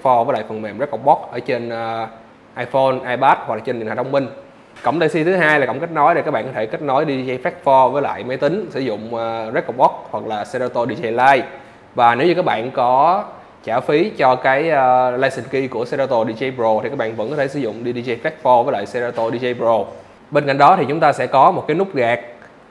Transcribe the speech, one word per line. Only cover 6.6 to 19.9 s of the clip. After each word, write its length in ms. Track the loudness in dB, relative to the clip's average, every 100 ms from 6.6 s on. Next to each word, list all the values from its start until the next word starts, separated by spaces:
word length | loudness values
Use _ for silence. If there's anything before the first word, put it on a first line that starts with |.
| -6
kết 160 | -4
nối 240 | -2 0 0
D 20 |
D 40 |
J 260 | -2 -4 -4
Flag 100 | -6 -4
four 260 | 4 6 6
với 120 | 2
lại 220 | -2 -4
máy 140 | -6 -2
tính 300 | 0 -2 -4
sử 80 | -6
dụng, 360 | -4 -6 -6 -6
ờ, 360 | -4 -6 -4
Rekordbox 380 | -4 -4 0 0 0 -10
hoặc 160 | -10 -6
là 180 | -6 -6
Serato 400 | -6 -4 -2 -4
D 40 |
J 220 | -4 -4
Lite. 360 | 4 6 4 2 -12 -20 -20 -8 2
Và 200 | 4 4
nếu 120 | 2
như 60 |
các 120 | 2 0
bạn 260 | -2 -2
có 520 | 0 2 4 4 2 -4 -14 -20 -14
trả 160 | -4 -2
phí 300 | 0 0 0
cho 260 | 2 2 4
cái, 340 | 2 2 2
ờ, 480 | 2 4 4 2 0
license 320 | -2 -2 -4
key 160 | -4 -4
của 180 | -4 -4
Serato 400 | -2 0 0 0
D 20 |
J 240 | -4 -6 -2
Pro 240 | 0 0
thì 60 | 0
các 80 | -4
bạn 180 | -4 -4
vẫn 140 | -4
có 60 | -2
thể 120 | -2
sử 120 | -2
dụng 240 | -6 -4 -6
D 20 |
D 100 | -4
J 200 | -4 -4
Flag 80 | -4 -2
four 200 | 2 4
với 100 | 2
lại 120 | -2 -4
Serato 440 | -4 -4 -2 -4
D 20 |
J 220 | -2 -4 -2
Pro. 240 | 0 0 -2